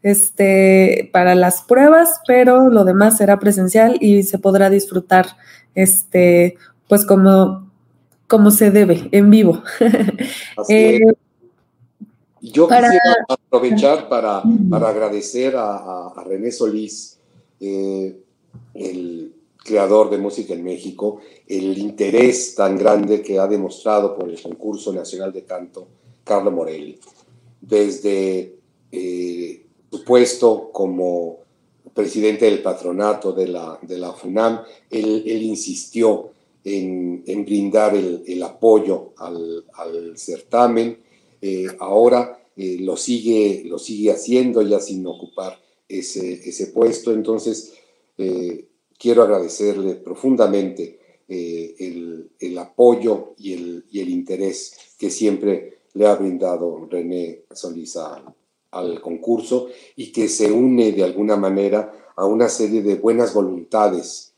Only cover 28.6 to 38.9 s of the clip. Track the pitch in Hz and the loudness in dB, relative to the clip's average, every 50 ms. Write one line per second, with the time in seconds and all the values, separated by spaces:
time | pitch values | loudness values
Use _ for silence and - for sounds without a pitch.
28.6 | _ _ _ _ _ _ - 92 92 92 90 87 90 87 87 87 87 82 - _ | _ _ _ _ _ _ -14 -12 -10 -10 -8 -8 -8 -10 -10 -10 -12 -14 -14 _
29.6 | _ _ _ _ _ _ - - - - 123 123 120 120 - - 123 117 110 - | _ _ _ _ _ _ -18 -16 -2 2 4 4 4 4 0 2 2 2 2 2
30.6 | - - - - 98 92 90 90 90 90 87 87 85 82 82 - _ _ _ _ | -6 -12 -6 -6 -6 -4 -4 -4 -4 -4 -4 -4 -6 -8 -12 -16 _ _ _ _
31.6 | _ _ _ _ _ - _ - 104 - - 110 107 107 107 104 117 107 101 90 | _ _ _ _ _ -12 _ -6 -6 -4 -4 -2 0 0 0 2 2 2 2 0
32.6 | - 98 90 - - 90 87 95 104 107 107 - - 95 87 95 92 87 87 85 | -4 -6 -8 -6 -8 -8 -6 -2 -2 -2 -2 -2 -4 -6 -4 -4 -6 -6 -6 -10
33.6 | 82 80 80 - - 82 90 90 90 87 85 - - 90 92 107 113 113 117 113 | -12 -14 -16 -18 -16 -14 -12 -12 -12 -14 -14 -14 -14 -6 -4 -2 -2 -2 -2 -6
34.6 | - - - _ _ _ - 113 107 110 110 110 110 113 113 110 110 113 107 - | -12 -20 -20 _ _ _ -8 -6 -4 -2 -4 -4 -4 -6 -6 -6 -6 -6 -8 -8
35.6 | - - 90 - - - - 113 113 110 101 87 - - _ _ _ _ _ _ | -10 -12 -12 -14 -14 -10 -4 0 0 0 0 0 -6 -16 _ _ _ _ _ _
36.6 | _ 98 101 98 95 92 92 90 90 87 87 87 - - 95 104 101 98 104 101 | _ -8 -8 -6 -6 -8 -8 -8 -8 -8 -10 -10 -10 -10 -8 -8 -6 -4 -4 -4
37.6 | 101 98 92 110 107 104 101 98 92 90 87 85 - - 90 90 87 85 - _ | -4 0 0 0 2 2 0 -2 -2 -4 -6 -8 -10 -10 -10 -10 -10 -12 -8 _
38.6 | - 110 110 107 90 95 | 2 4 4 4 2 0